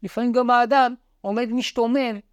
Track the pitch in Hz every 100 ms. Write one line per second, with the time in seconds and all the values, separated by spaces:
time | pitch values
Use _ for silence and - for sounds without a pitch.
0 | 196 - 240 240 247 247 240 - 247 247
1 | _ _ 196 208 240 240 - - 233 262
2 | 254 214 -